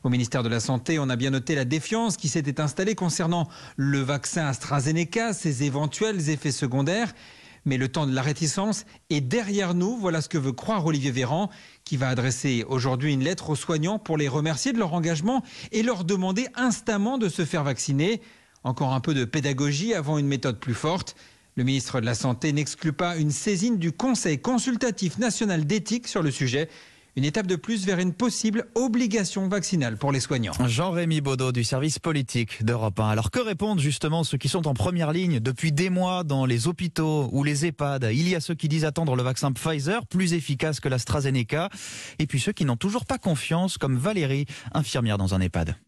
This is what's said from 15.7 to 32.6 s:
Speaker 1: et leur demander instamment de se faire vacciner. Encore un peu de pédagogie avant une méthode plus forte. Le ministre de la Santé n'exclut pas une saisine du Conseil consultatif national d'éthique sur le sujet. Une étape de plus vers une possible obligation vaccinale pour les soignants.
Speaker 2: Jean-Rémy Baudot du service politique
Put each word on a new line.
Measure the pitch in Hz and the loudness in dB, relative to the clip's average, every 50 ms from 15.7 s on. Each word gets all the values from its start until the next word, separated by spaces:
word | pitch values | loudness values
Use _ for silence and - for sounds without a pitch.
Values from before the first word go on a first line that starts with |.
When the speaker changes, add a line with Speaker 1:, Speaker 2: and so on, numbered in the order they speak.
Speaker 1:
et | - 220 | -2 0
leur | 220 247 233 180 185 | 2 2 0 0 0
demander | 160 202 185 185 190 190 208 262 247 - | 0 0 2 2 0 0 0 -2 -4 -2
instamment | 240 254 247 - - - - 214 202 202 233 269 262 | 0 0 0 0 0 -2 -2 0 2 2 0 0 0
de | 226 180 | 0 0
se | - - 170 | 0 -2 -2
faire | 135 - 165 143 | 0 0 0 0
vacciner. | 143 127 - - - 139 135 156 196 233 208 - - - - _ _ _ _ | 0 -2 -2 -2 0 2 2 2 2 0 -2 -6 -16 -20 -20 _ _ _ _
Encore | - 127 123 - 147 131 131 | -6 -4 -2 0 0 0 0
un | 131 | 0
peu | 131 170 151 | 0 0 0
de | 135 123 | 0 0
pédagogie | 113 - 156 143 143 139 127 147 143 143 143 190 233 220 | 0 -2 -2 0 0 0 0 0 0 0 0 0 0 -2
avant | 175 139 143 156 | -2 0 0 0
une | 147 143 139 | 0 2 0
méthode | 139 127 - 135 113 - | 0 0 0 -2 -2 -2
plus | - 123 113 | -4 -4 -4
forte. | - - 151 175 185 - - - - - - - _ _ _ _ | -2 0 -2 -2 -2 -4 -8 -16 -20 -20 -20 -20 _ _ _ _
Le | 131 123 | -2 0
ministre | 131 135 135 117 - - 127 | 2 2 0 -2 -2 -2 -2
de | 110 | 0
la | 120 117 | 0 -2
Santé | - - 131 120 - - 156 | 0 0 -2 -2 0 0 0
n'exclut | 143 147 147 - - - - 156 | 0 0 -2 -4 -6 -4 -4 -4
pas | 143 - 180 175 175 | -2 0 -2 -2 0
une | 160 151 151 | 0 0 0
saisine | 143 - - 214 202 170 202 247 233 185 | 0 -2 0 0 0 0 0 0 0 0
du | 165 170 | 0 -2
Conseil | - - 240 269 247 - - 180 151 131 | -2 0 0 0 0 0 0 0 -2 0
consultatif | - 226 254 233 - 262 247 214 269 240 185 - 196 165 - 196 | 0 0 0 0 2 0 0 0 0 -2 -2 0 -4 -2 -2 0
national | 247 240 - - 233 208 180 160 151 | -2 -2 0 0 0 0 2 0 0
d'éthique | 147 202 214 - - 214 240 240 | 2 0 0 0 -2 -4 -4 -4
sur | - - 208 | -4 -4 0
le | 160 147 | 0 0
sujet. | 120 - 139 123 117 139 165 160 - - - - - - _ _ _ | 0 0 -2 0 0 0 -2 -4 -8 -20 -20 -20 -20 -20 _ _ _
Une | 127 135 | -2 -2
étape | 147 151 220 202 180 | 0 0 -2 0 0
de | 185 | -2
plus | 160 - - 233 214 185 | -2 -2 -2 -2 0 0
vers | 196 190 170 | 0 0 2
une | 185 185 | 2 0
possible | 170 - 240 240 - - - 220 202 233 - - - | 0 0 0 0 0 0 0 0 0 0 -4 -2 0
obligation | 226 254 262 220 240 254 214 202 226 190 - - 196 190 185 | 0 2 2 2 2 2 2 2 0 0 0 -2 -2 0 0
vaccinale | 202 202 160 - 190 170 131 117 110 | 0 0 0 0 0 2 2 0 -2
pour | 104 - 139 | 0 0 0
les | 139 131 | 0 0
soignants. | - - 143 123 113 95 76 - 123 | 0 0 0 0 0 -2 0 0 0
Speaker 2:
Jean-Rémy | 123 113 127 170 190 165 175 170 165 160 151 | 2 2 2 0 2 0 0 0 2 0 0
Baudot | 139 139 135 127 131 127 | 0 0 0 0 0 0
du | 123 120 117 | 2 0 0
service | - 143 131 143 156 139 - | 0 0 0 0 0 -2 -2
politique | - 170 156 143 127 - - 123 117 104 - - | -2 0 0 0 -2 0 0 -2 -2 -2 -4 -2